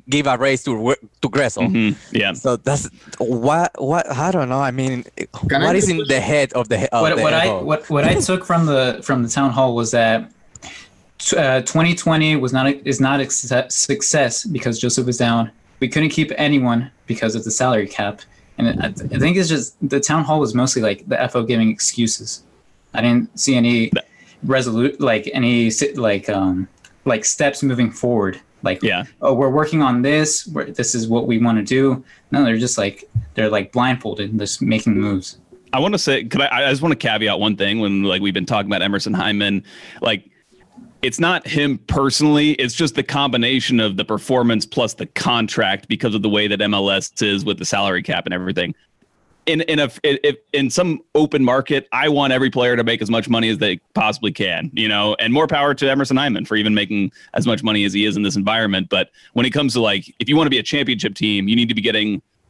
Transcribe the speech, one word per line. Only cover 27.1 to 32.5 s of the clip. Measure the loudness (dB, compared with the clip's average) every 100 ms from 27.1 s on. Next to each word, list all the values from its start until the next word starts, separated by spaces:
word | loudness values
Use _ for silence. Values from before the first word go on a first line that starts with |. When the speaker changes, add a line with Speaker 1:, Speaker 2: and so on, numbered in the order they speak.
| 0
Speaker 4:
steps | 0 0 0 0
moving | -2 2 0
forward. | 0 0 2 0 -4 -14 _
Like, | -4 -2
Speaker 2:
Yeah. | -2 -2 -4 _
Speaker 4:
"Oh, | 0
we're | 2 2
working | 2 0 2
on | 2 2
this. | 2 2 2 -2 -6
We're, | -8 -8
this | -4 -4
is | -2 0
what | 0 0
we | 2
wanna | 2 2
do." | 0 2 2 0 -6 -20 _
No, | 0
they're | 2